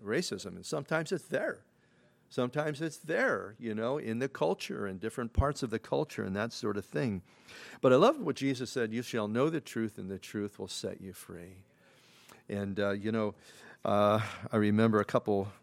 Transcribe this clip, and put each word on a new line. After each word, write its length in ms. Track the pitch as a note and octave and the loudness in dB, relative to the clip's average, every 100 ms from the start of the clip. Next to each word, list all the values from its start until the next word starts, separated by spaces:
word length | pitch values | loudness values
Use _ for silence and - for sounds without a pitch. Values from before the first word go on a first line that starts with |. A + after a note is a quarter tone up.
racism, 520 | G#2 C#3 F3+ F#2+ G2 F2+ | -4 -2 -2 -6 -8 -10
and 100 | - | -6
sometimes 440 | D3+ C#3 D#3+ E3 | -6 -2 -2 -2
it's 120 | F3+ - | -4 -2
there. 340 | - D#4 - _ _ _ _ _ _ _ | -2 -2 -6 _ _ _ _ _ _ _
Sometimes 540 | - B2 C#3+ D3+ D3 | -2 -2 0 -2 -2
it's 160 | D#3+ - | -6 -6
there, 560 | D3+ F#3+ B3+ G#2+ F#2+ A2 | -2 0 2 0 -4 -8
you 160 | A#2 | -6
know, 240 | G#2+ A#2 D3 | -2 -2 -2
in 200 | A2+ A#2 | -2 -2
the 100 | C#3 | -2
culture 580 | - D#3+ F#3+ - G3 G2+ | 0 0 0 -4 -6 -6
and 140 | F#2+ | -4
different 320 | A2 - A#2 | -6 -4 -4
parts 300 | - C#3 C#3+ | 2 2 2
of 80 | A#2+ | -2
the 80 | A2 | -4
culture 440 | - C#3 D3+ - | -2 -2 -2 -4
and 140 | G2+ G2 | -4 -2
that 160 | A#2 | -4
sort 240 | - G#2+ G2+ | -4 -4 -4
of 80 | |
thing. 380 | - D3 C3 F#2 - - - - - - | -4 -2 -2 -2 -8 -20 -20 -18 -16 2
But 140 | C3 | 6
I 20 | B2+ | 8
love 240 | A3+ D#4 | 8 4
what 160 | F3 - | 0 0
Jesus 340 | C#3 B2 B2 | 0 -2 -4
said, 220 | C3 A2 | -2 -2
"You 100 | A2+ | -2
shall 240 | A#2+ A#2+ G#2 | -2 -2 0
know 220 | A2+ D#3 | 2 2
the 120 | E3 | 0
truth, 380 | - A2+ A2 G#2 | -4 -4 -4 -4
and 120 | F#2+ | -8
the 80 | F#2+ | -8
truth 400 | - G#2+ G2+ - | -6 -6 -6 -6
will 100 | G2 | -8
set 320 | - G2+ F#2+ | -6 -6 -8
you 120 | F#2+ | -12
free." 520 | F2+ - F2 F2 F#2+ - _ _ _ _ - - - - | -14 -14 -14 -14 -18 -20 _ _ _ _ -20 -20 -18 -6
And, 300 | G2+ G2 F#2+ | -4 -2 0
uh, 120 | G2+ | 0
you 200 | G#2 G#2+ | 0 0
know, 240 | A2+ G#2 - - - - - | 0 0 -4 -16 -20 -20 -4
uh, 360 | G2+ G#2 G#2 A2 G#2 - - | 2 6 6 6 2 -6 -2
I 40 | A2 | 2
remember 440 | G#2 G#2 A2+ G#2+ | 4 6 6 4
a 40 | |
couple, 460 | G2+ B2+ - G2+ G2 - | 4 2 2 0 -2 -8